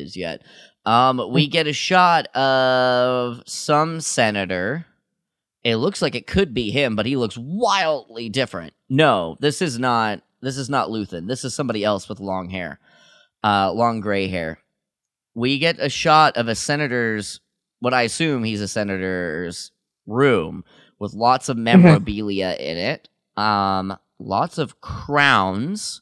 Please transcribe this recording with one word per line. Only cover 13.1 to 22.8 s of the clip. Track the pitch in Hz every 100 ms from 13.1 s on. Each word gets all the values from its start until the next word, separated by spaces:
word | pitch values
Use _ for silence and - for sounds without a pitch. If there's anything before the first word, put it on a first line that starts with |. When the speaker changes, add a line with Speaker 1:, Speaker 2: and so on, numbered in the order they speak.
| _ _ _
Speaker 1:
Uh, | 107 101 92
long | 101 117 113
gray | 104 98 92
hair. | 90 82 80 _ _ _ _ _ _ _ 113
We | 127 139
get | 165 -
a | 139
shot | - 165 156 151 -
of | 113
a | 110
senator's, | - 147 147 123 113 107 98 - _ _ _ _
what | 123
I | 127
assume | 117 - 165 131 113
he's | 104
a | 101
senator's | 110 101 95 95 92 87 78 87 87 - _ _ _ -
room | 113 139 110 80 87 - _ _ -
with | 101
lots | 101 117 131 -
of | 117
Speaker 2:
Mm-hmm. | 117
Speaker 1:
memorabilia | 185 175 151 - 104 104 98 92 85
in | 69
it. | 82